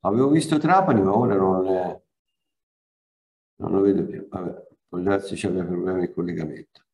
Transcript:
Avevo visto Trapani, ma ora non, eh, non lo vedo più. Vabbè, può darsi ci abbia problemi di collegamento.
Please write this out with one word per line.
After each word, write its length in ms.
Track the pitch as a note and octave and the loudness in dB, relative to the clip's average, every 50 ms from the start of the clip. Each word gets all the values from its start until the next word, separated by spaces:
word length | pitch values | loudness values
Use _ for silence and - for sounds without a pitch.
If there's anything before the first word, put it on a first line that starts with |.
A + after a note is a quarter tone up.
Avevo 280 | - G#2 G2+ A#2+ C3 C#3 | -2 0 2 2 4 4
visto 300 | D3 D#3+ D#3 - E3 D3+ | 4 2 2 0 -2 0
Trapani, 420 | D3+ D#3+ F3+ F#3+ F#3+ F#3 C3 G#2+ | 2 4 4 4 4 4 2 4
ma 160 | F#2+ F#2+ G2 | 4 2 2
ora 200 | A2+ B2 A2 G2+ | 2 2 2 2
non, 300 | F#2+ F#2+ F#2+ F#2 F#2 F#2 | 2 2 2 2 0 0
eh, 360 | F#2+ F#2+ F#2 F2+ F2 D#2+ - _ _ _ _ _ _ _ _ _ _ _ _ _ _ _ _ _ _ _ _ _ _ _ _ _ _ _ _ _ _ _ _ | 0 0 -2 -2 -4 -8 -10 _ _ _ _ _ _ _ _ _ _ _ _ _ _ _ _ _ _ _ _ _ _ _ _ _ _ _ _ _ _ _ _
non 120 | - F2 F2+ | -6 0 2
lo 80 | G2 | 4
vedo 240 | G2 G2+ G2 F#2 E2+ | 4 4 4 2 0
più. 240 | - - - - - | -4 -6 -12 -12 -12
Vabbè, 380 | - F#2 F2+ F2 - - - - _ _ _ | -12 -10 -8 -8 -10 -12 -18 -20 _ _ _
può 120 | _ - F2+ | _ -8 -4
darsi 380 | F2+ F#2+ G2 G2 - - G2+ | 0 0 0 0 -2 -6 -10
ci 100 | - - | -6 -4
abbia 180 | G2 F2+ F#2 F2+ | -4 -2 -2 -4
problemi 360 | E2+ F2+ F2 F2 F#2 F#2 F#2 | -4 -4 -4 -2 -2 -2 -2
di 120 | F2+ F2 - | -2 -4 -4
collegamento. 720 | - F2 F2 E2+ E2 D#2+ D2+ - - D#2+ _ _ _ _ _ | -6 -6 -4 -4 -6 -8 -8 -10 -12 -16 _ _ _ _ _